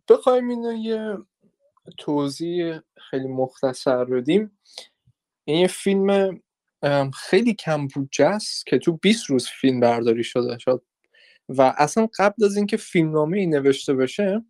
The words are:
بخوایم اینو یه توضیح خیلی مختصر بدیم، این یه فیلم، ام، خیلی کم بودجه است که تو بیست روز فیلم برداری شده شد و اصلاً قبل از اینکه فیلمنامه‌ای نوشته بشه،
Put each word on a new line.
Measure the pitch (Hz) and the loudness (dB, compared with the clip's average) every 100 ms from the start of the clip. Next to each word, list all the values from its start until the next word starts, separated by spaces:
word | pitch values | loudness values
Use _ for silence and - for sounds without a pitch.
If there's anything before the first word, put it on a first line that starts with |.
| - | 2
بخوایم | 233 - 254 247 | 2 4 0 -2
اینو | 240 233 | -6 -6
یه | 226 220 220 220 208 - _ _ _ _ _ - - | -6 -6 -6 -6 -10 -12 _ _ _ _ _ -20 -14
توضیح | - 147 143 139 170 175 170 160 - _ - | -4 -2 -2 -6 -6 -4 -4 -8 -16 _ -10
خیلی | 135 131 | -8 -6
مختصر | 131 131 - 135 127 143 127 | -4 -4 -2 -4 -2 -2 0
بدیم، | 127 127 123 190 214 _ _ - - _ _ _ _ _ | 0 -2 0 -2 -4 _ _ -20 -20 _ _ _ _ _
این | - 156 | -4 0
یه | 180 | 0
فیلم، | - 196 196 196 196 190 175 _ _ _ _ | 0 -2 0 2 2 0 -4 _ _ _ _
ام، | 143 143 135 | 0 0 0
خیلی | - - 190 233 | -6 0 2 2
کم | 208 - 151 139 | 0 -2 -2 -2
بودجه | 143 135 - 147 | -6 -6 2 2
است | 208 - - - | 2 -6 -10 -2
که | 135 | 0
تو | - | 0
بیست | 160 190 226 - | 0 2 2 0
روز | 131 - | -2 -2
فیلم | - 135 127 | -2 0 4
برداری | 120 117 117 117 | 2 2 0 0
شده | 113 123 120 120 | 0 -2 -4 -2
شد | - 127 - _ _ _ _ _ - | -2 -2 -4 _ _ _ _ _ -6
و | 131 131 - | 4 4 4
اصلاً | 147 - 220 - | 2 2 0 2
قبل | 202 208 | 0 4
از | 202 202 | 2 2
اینکه | 202 220 | 0 -2
فیلمنامه‌ای | - 180 160 156 151 202 180 | 0 0 2 2 0 0 0
نوشته | 147 139 139 - | 2 2 2 0
بشه، | 131 131 - 202 208 226 | 0 0 0 0 -2 -6